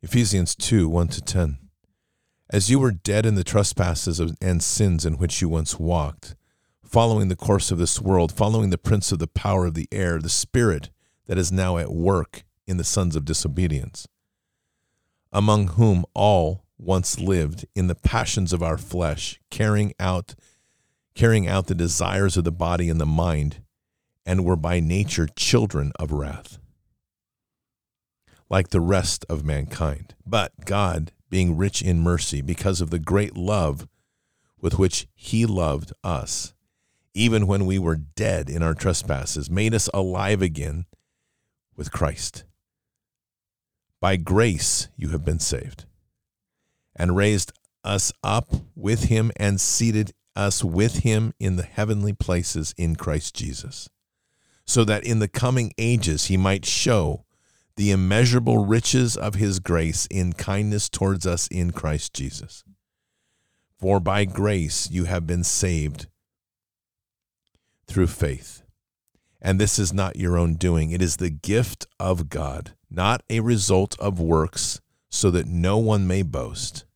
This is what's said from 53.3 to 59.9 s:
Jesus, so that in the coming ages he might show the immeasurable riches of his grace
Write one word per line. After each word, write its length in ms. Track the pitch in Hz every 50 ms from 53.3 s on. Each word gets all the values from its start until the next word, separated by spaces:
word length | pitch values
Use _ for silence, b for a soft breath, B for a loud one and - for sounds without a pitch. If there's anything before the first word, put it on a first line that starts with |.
| -
Jesus, 540 | - - - 62 - - - - - - - _ _ _ _ _ _ _ _ _ _ _ _ _ _ _
so 200 | - - 123 113
that 200 | 104 107 104 -
in 140 | 117 117 110
the 100 | 107 101
coming 440 | _ - - 127 127 127 117 101 - -
ages 480 | 113 113 123 117 90 82 78 73 -
he 100 | - 95
might 280 | 92 95 98 98 98 -
show 600 | - - - - - 120 104 85 76 73 - - _ _ _ _ _ _ _ _ _ _
the 160 | - 101 101
immeasurable 760 | 98 95 92 92 98 110 123 123 120 123 117 120 120 110 104
riches 500 | 98 110 120 120 - - 127 127 120 110
of 180 | - - 104 104
his 260 | 101 107 101 95 92
grace 460 | 92 - 87 85 82 82